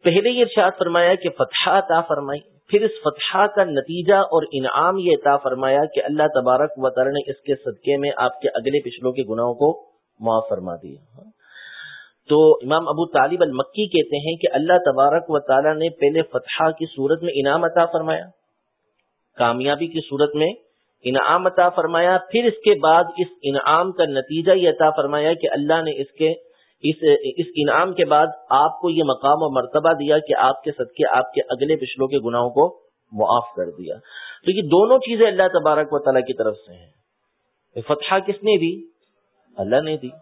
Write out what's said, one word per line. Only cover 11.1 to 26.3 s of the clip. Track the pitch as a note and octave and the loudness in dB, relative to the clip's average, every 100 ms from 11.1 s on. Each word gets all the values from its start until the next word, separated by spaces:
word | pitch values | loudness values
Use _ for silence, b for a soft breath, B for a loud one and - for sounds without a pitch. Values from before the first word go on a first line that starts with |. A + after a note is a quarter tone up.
| C3 G#3 _ B B B B B B B B _ | -20 -20 _ B B B B B B B B _
تو | D3+ D#3 | 4 6
امام | D#3 B2 D#3 E3 | 4 2 -2 -2
ابو | D3+ E3+ | -4 -2
طالب | D3 C3 F3+ | 0 0 2
المکی | E3 B2+ C#3 - G#3 | 0 0 -6 -4 -2
کہتے | F3 D3 D3 | 0 0 -4
ہیں | D3 E3 | -6 -4
کہ | D#3 | -2
اللہ | C3+ D#3+ | -2 2
تبارک | F3+ F3 C3 C#3 D#3+ E3 | 2 2 2 2 2 0
و | D3+ | -4
تعالیٰ | - C3+ D3 | 2 2 2
نے | D#3 E3 | 0 -4
پہلے | E3 C#3+ D#3 | 0 0 0
فتح | D#3 B2+ - - D#3+ | -2 -6 -6 -2 -2
کی | D#3+ E3 | -2 -10
صورت | C#3+ C#3 E3 | -4 -2 -2
میں | E3+ C#3 | -2 -2
انعام | C#3 D#3 | 0 0
عطا | E3+ F3 E3+ | 0 0 0
فرمایا، | D#3+ D#3+ D#3+ F3+ _ _ _ _ _ _ _ _ _ _ - | 0 -4 -6 -8 _ _ _ _ _ _ _ _ _ _ -2
کامیابی | A#2+ A#2+ C3+ C#3+ E3 | -2 0 -2 -2 -4
کی | D#3+ | -6
صورت | - C#3 D3 D3 | -8 -2 0 0
میں | D#3+ A#3 _ _ _ _ | -2 -2 _ _ _ _
انعام | B2 C3 - E3+ F#3 | -4 -2 2 2 2
عطا | F3+ F3+ | 2 2
فرمایا، | F3+ D#3+ E3 F3 F#3 - | 2 -2 0 2 0 0
پھر | A3+ | 0
اس | A#3+ A3 | 0 0
کے | - G3+ | 2 2
بعد | D#3 E3 F3 E3+ | 4 4 2 -4
اس | F3+ - | -8 -6
انعام | C#3+ C#3 - D#3+ F3+ | -6 -2 0 0 0
کا | F#3 | -2
نتیجہ | D#3+ C3+ B2+ D#3 E3 | -2 -2 -4 -4 2
یہ | F#3 F3 | 4 4
عطا | D#3 D#3 | 2 2
فرمایا | D3+ C#3 D3 D3+ | 2 -2 0 0
کہ | E3+ D#3+ | 0 -2
اللہ | D3+ D3 D#3+ | -2 0 0
نے | D#3+ C3+ | 0 -6
اس | C#3 | -10
کے، | _ D#3+ | _ -2